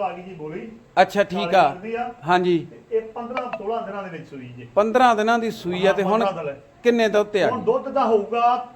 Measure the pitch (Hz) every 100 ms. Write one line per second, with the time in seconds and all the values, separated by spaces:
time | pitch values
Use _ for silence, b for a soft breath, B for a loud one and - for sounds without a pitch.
0 | 190 180 185 165 151 185 226 - - 180
1 | 185 202 196 185 175 185 147 180 220 233
2 | 240 - 147 180 180 165 175 - - 220
3 | 220 240 226 262 247 220 202 233 196 202
4 | 190 160 - 139 123 - 120 196 220 247
5 | 254 214 214 233 226 - 175 180 190 196
6 | 185 220 196 165 147 139 - - 240 233
7 | 220 208 208 196 156 247 190 254 277 262
8 | 226 214 196 233 240 247 -